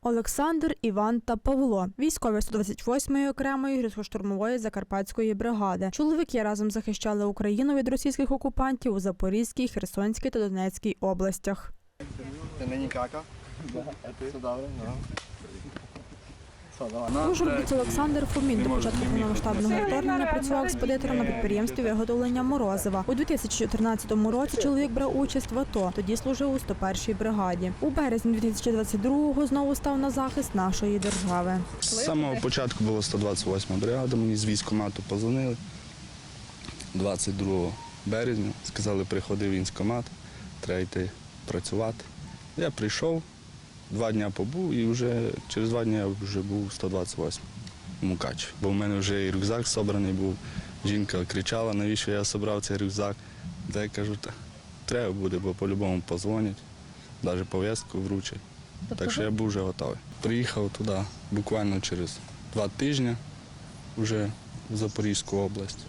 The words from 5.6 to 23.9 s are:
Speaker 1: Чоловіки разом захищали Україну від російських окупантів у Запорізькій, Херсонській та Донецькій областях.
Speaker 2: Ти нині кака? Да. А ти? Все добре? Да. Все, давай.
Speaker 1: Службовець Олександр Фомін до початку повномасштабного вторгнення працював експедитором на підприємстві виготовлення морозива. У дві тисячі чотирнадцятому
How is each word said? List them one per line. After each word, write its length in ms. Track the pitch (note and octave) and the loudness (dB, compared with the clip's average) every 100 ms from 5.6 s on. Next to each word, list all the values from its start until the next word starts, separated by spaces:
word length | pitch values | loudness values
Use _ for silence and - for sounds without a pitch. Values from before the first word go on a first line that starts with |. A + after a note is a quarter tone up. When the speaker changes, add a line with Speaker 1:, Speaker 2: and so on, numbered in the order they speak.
| G3 F3+ F#3 | 2 2 -2
Speaker 1:
Чоловіки 520 | - D4+ D#4 E4+ B3 | 2 2 4 2 2
разом 280 | G#3+ G#3 G#3+ | 2 2 0
захищали 540 | G#3 A3 G#3 A3 G#3 G3+ | 0 -2 -2 0 2 2
Україну 500 | G3+ G3+ G#3 C4+ C#4 | 2 2 4 4 4
від 120 | B3+ | 2
російських 440 | C4 D4 C4 C4+ | 2 0 2 2
окупантів 600 | C4+ C4+ - C4+ C4 B3+ | 2 0 2 0 2 2
у 60 | G3+ | 2
Запорізькій, 680 | F#3+ F#3 F#3+ G3+ A#3 - B3+ | 0 0 2 2 0 0 0
Херсонській 640 | - F#3+ - G3+ A3+ C4+ | 0 -4 0 0 0 -2
та 100 | A#3+ | 0
Донецькій 580 | G#3 F#3+ F#3+ - G#3+ - | 0 0 -2 0 -2 0
областях. 760 | F#3+ F#3 F#3+ F3+ - G3 - - _ _ - - C4 C#4 - - | 0 2 0 0 -4 -4 -6 -12 _ _ -12 -10 -10 -10 -10 -6
Speaker 2:
Ти 80 | B2+ | -4
нині 200 | C3 C3+ | -2 -2
кака? 340 | C3 B2 D3+ D#3+ - - - D#3 | -2 -4 -6 -10 -16 -16 -12 -8
Да. 100 | A#2+ D3 A#2 | -8 -8 -10
А 40 | A#2 | -14
ти? 180 | - C3 | -10 -8
Все 100 | C#3 | -6
добре? 240 | B2 B2 C#3 C#3 A2+ | -4 -4 -6 -8 -6
Да. 60 | B2+ - - - - - - - - - - - - - - - - - - | -6 -6 -8 -10 -16 -14 -14 -14 -14 -16 -18 -18 -20 -18 -20 -20 -20 -20 -10
Все, 180 | A#2+ | -6
давай. 320 | A2+ A#2 C4+ D#4 | -4 -2 0 2
Speaker 1:
Службовець 460 | F4 D#4 C#4+ C4+ | 2 2 2 2
Олександр 540 | C4+ B3 - D4+ D4 C#4 | 2 2 0 2 2 0
Фомін 380 | D4 C4+ A3 | 2 2 2
до 60 | B3 | 2
початку 360 | B3+ A3+ A#3+ A3 | 2 2 0 2
повномасштабного 800 | A3 G#3+ G3+ A3+ G3+ G#3+ A3 G4+ | 2 2 0 0 2 2 2 2
вторгнення 380 | C#4 F#4 - E4 | 2 2 2 2
працював 400 | D#4 C4+ C#4 C4+ | 2 2 2 2
експедитором 520 | - A#3+ C4 C4 B3 | 0 2 2 2 2
на 80 | A#3 | 2
підприємстві 580 | A#3 G#3+ G#3 A#3 - | 2 2 2 2 2
виготовлення 600 | A#3 G#3+ A3+ A#3+ B3 B3 | 2 2 2 2 4 2
морозива. 600 | B3+ C#4 G#3+ F#3+ G3 F#3+ F#3+ | 4 4 4 2 2 0 2
У 60 | |
дві 120 | B3+ D#4 | 2 2
тисячі 400 | D4 - - G#3 | 2 0 0 0
чотирнадцятому 680 | G#3+ A3+ | 4 2